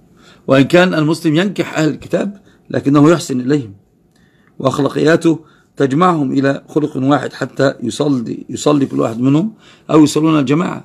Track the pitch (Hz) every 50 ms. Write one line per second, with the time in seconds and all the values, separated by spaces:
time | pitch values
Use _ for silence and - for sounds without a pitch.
0 | _ _ _ _ _ - - _ _ - 135 135 135 131 - 175 180 185 175 156
1 | 156 147 165 - - 165 147 160 185 208 175 - 165 - - - 156 151 135 -
2 | - - - - - 196 202 - _ _ _ _ _ - - 127 - 139 139 147
3 | 143 156 175 156 131 - 139 123 123 127 147 147 123 104 101 - _ _ _ _
4 | _ _ _ _ _ _ _ _ _ _ _ - - 131 127 - 139 131 - 147
5 | 147 147 165 - - 165 160 139 - _ _ _ _ _ _ - 143 135 131 147
6 | 180 185 175 156 143 131 139 139 135 135 139 - - - - 160 147 151 - 135
7 | 131 135 147 135 - - - - 139 123 - - 135 139 - - - 113 - -
8 | 143 151 139 127 113 - - - - - 127 113 - 151 151 143 135 127 131 135
9 | 143 123 110 113 123 135 139 151 180 220 - - _ - - _ _ - 147 160
10 | 156 147 - 151 156 160 160 156 139 127 147 160 180 - - -